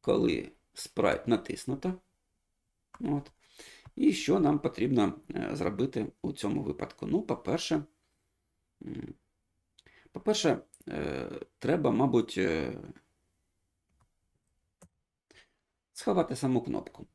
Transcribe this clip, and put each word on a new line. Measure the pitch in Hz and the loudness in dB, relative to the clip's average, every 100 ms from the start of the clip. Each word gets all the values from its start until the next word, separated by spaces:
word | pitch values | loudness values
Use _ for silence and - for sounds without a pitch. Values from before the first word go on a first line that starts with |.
коли | - - - 67 - - _ | 2 4 4 2 -4 -16 _
спрайт | - - - 95 - - | -16 -10 0 2 2 2
натиснуто. | 117 - - - 135 180 185 _ _ _ _ _ _ _ _ _ - | 0 0 -8 -6 -4 -4 -6 _ _ _ _ _ _ _ _ _ -8
От. | 240 143 - _ _ - - - - - | -4 -4 -4 _ _ -20 -20 -20 -18 2
І | 311 | 2
що | - - 190 | 2 2 4
нам | 151 147 | 4 2
потрібно, | - - 117 127 101 - - | 0 -2 2 4 4 0 -8
е, | - - | -6 -4
зробити | 98 92 98 127 120 107 - | -2 -2 0 -2 0 -6 -4
у | - | -6
цьому | - 101 98 | -4 -2 -2
випадку? | - - - - - | -2 -4 -6 -8 -2
Ну, | - | -2
по-перше, | - - - 160 - 156 147 _ _ _ _ _ _ _ _ _ - | 0 -4 0 -2 0 -2 -2 _ _ _ _ _ _ _ _ _ -12
м, | - - - _ _ _ _ _ _ - - - | -10 -10 -14 _ _ _ _ _ _ -20 -20 -16
по-перше, | - - 214 165 - - - - | -6 0 2 2 2 -2 -18 -10
е, | 73 71 65 - - - _ | -6 -4 -4 -6 -10 -12 _
треба, | - 165 135 | 0 2 2
мабуть, | 107 135 117 - - | 4 4 4 2 0
е, | 92 80 67 - - - _ _ _ _ _ _ _ _ _ _ _ _ _ _ _ _ _ _ - _ _ _ _ - _ _ _ _ _ | 0 0 -2 -6 -12 -18 _ _ _ _ _ _ _ _ _ _ _ _ _ _ _ _ _ _ -20 _ _ _ _ -20 _ _ _ _ _
сховати | - - 185 160 131 | -6 0 2 2 0
саму | 135 127 | 2 2
кнопку. | - 53 - - - | 2 -4 -6 -18 -20